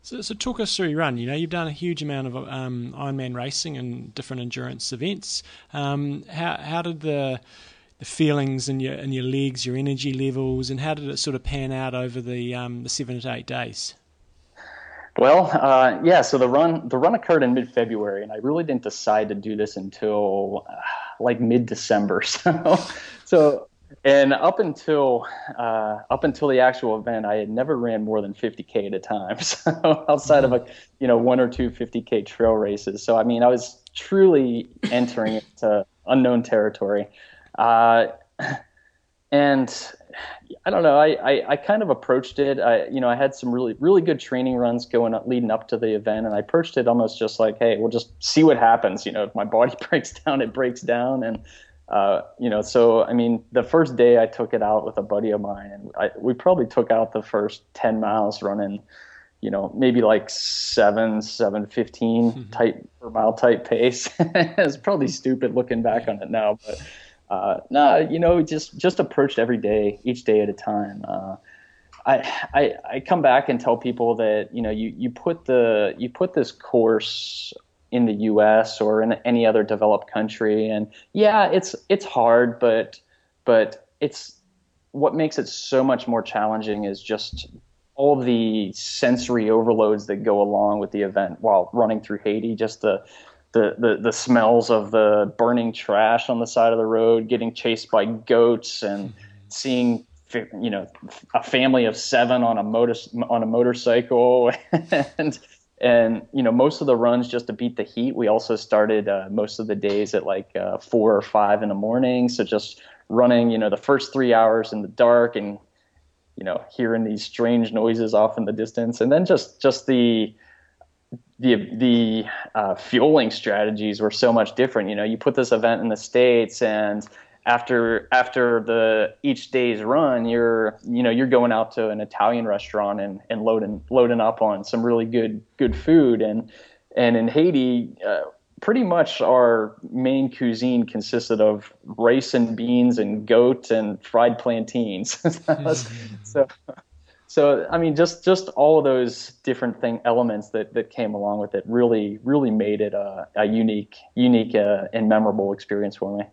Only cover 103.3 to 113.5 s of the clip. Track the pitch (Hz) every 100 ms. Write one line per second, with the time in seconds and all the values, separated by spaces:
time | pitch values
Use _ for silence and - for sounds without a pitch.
103.3 | 120 113 113 123 120 123 120 120 123 123
104.3 | 127 120 120 - 160 165 151 139 - 156
105.3 | - _ _ _ _ 123 120 113 113 -
106.3 | 135 120 120 139 151 143 120 120 123 123
107.3 | 123 117 104 120 120 101 - 123 - 110
108.3 | 110 - 113 - 107 107 107 101 98 95
109.3 | 107 107 - 110 101 101 101 104 101 80
110.3 | 95 - 92 95 98 - 117 107 101 -
111.3 | 107 101 104 104 98 107 120 131 123 123
112.3 | 120 104 107 - - - - _ 110 123
113.3 | 120 117